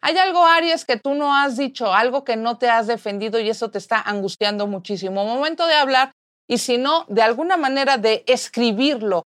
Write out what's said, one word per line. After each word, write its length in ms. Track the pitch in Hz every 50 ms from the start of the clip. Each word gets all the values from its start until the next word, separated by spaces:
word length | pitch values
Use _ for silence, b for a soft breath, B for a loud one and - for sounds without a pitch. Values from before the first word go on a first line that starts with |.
hay 160 | - 262 330 370
algo, 260 | 370 381 359 349 349
Aries, 400 | 330 330 339 330 339 330 330 -
que 120 | - 254
tú 180 | 220 _ 277 285
no 200 | 285 294 285 277
has 200 | 277 285 277 254
dicho, 360 | 220 277 262 269 - 247 208 185
algo 320 | 202 226 254 247 277 269
que 120 | 269 240
no 220 | 220 220 233 240 226
te 100 | - 240
has 200 | 233 226 226 214
defendido 500 | 233 220 - 214 202 202 208 226 208 233
y 100 | 220 208
eso 200 | 220 - 233 220
te 80 | - 202
está 220 | 190 - - -
angustiando 680 | - - 208 202 196 196 - _ 214 208 208 208 208
muchísimo. 580 | 208 202 190 185 - 208 185 190 185 190 196 202
Momento 420 | 214 233 262 285 311 330 - 339
de 80 | 330 311
hablar 380 | 302 285 269 262 254 262 269 _ _ _ _ _ _ _ _
y 100 | 233 240
si 200 | - - 247 240
no, 260 | 254 277 311 330 320 _
de 140 | 208 196 226
alguna 340 | 220 240 226 320 349 381
manera 420 | 349 302 262 269 277 269 262 277 254
de 260 | 202 220 220 214 -
escribirlo 960 | - 254 240 - - - 240 240 233 214 196 262 294 294 240 214 208 190 170 - _